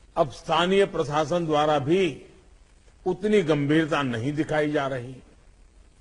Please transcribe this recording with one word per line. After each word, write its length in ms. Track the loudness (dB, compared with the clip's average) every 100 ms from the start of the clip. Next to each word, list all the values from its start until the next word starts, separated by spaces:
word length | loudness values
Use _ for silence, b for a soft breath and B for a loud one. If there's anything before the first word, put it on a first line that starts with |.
| -12 -2
अब 140 | -2
स्थानीय 540 | -2 -2 0 2 4 2
प्रशासन 600 | 0 -2 -2 0 -2 0
द्वारा 320 | 2 2 2
भी 460 | 2 2 0 -4 -16 -20 -20 -20 _ _ -20 _ -6
उतनी 360 | -4 0 2
गंभीरता 600 | 2 0 2 2 2 0
नहीं 300 | -2 -2 -4
दिखाई 380 | -4 -2 -2 0
जा 140 | -2 -4
रही। 280 | -6 -10 -16 -20 _ -20 _ -20 _ -20 _